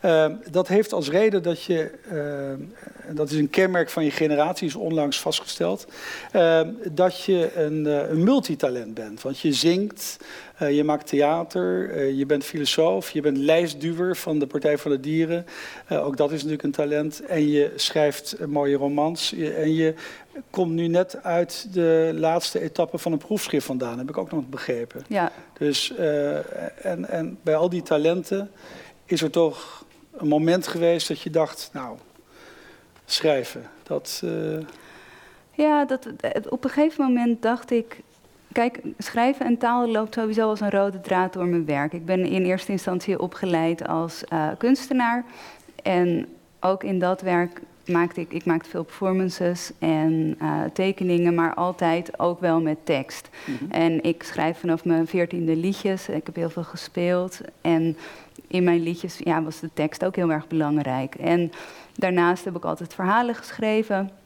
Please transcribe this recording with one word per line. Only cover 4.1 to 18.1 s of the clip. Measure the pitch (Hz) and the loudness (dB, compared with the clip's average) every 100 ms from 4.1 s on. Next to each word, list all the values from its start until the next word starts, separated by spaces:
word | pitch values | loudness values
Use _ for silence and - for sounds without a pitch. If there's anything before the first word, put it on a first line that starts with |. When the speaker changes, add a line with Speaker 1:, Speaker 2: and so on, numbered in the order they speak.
Speaker 1:
generatie, | - 156 147 151 185 175 | 2 2 2 2 0 -4
is | 143 | -4
onlangs | 160 160 147 139 | -2 0 0 -2
vastgesteld, | - 147 - - 170 202 - - - - - | -2 -4 -6 -2 -2 -2 -6 -16 -12 -12 -2
ehm, | 202 165 165 160 226 185 | 4 6 6 2 -4 -6
dat | 151 180 180 | 2 2 2
je | - 185 165 175 | 0 2 2 0
een, | 151 156 147 | 0 0 0
eh, | 147 - | 0 0
een | 160 | 2
multitalent | 185 277 - 147 139 123 110 | 4 4 2 -2 -2 -2 -8
bent. | 113 107 104 | -10 -10 -8
Want | 131 135 | -8 -2
je | 160 | 0
zingt, | 131 151 180 208 - - - - - - - | 2 4 2 0 -6 -10 -12 -16 -18 -18 -4
eh, | 147 147 | 0 2
je | |
maakt | 151 151 - | 2 0 0
theater, | 143 143 165 170 185 180 185 185 | 2 4 2 -2 -2 0 0 -2
eh, | - 135 135 | -2 -2 0
je | 139 | 0
bent | 147 | 0
filosoof, | - 160 139 - 160 190 - | 0 -4 -2 2 4 2 -2
je | 156 | -2
bent | 147 135 | 0 2
lijstduwer | 143 160 175 147 156 165 180 170 | 4 4 4 -2 -4 -2 -2 -2
van | - 156 | -2 0
de | 139 | 0
Partij | 151 147 147 | 0 2 2
voor | 156 | 0
de | 139 | -2
Dieren. | 147 160 165 170 175 - - - - | 0 0 0 -2 -4 -14 -14 -16 -4
Eh, | 151 143 | -2 0
ook | 135 | 0
dat | 147 | 0
is | 156 | 0
natuurlijk | 147 151 | -4 -2
een | 143 | -2
talent. | 139 147 147 151 151 - | 0 0 0 -2 -6 -4
En | 175 151 | 2 4
je | 147 143 - | 4 2 0
schrijft, | - 160 147 | -2 2 2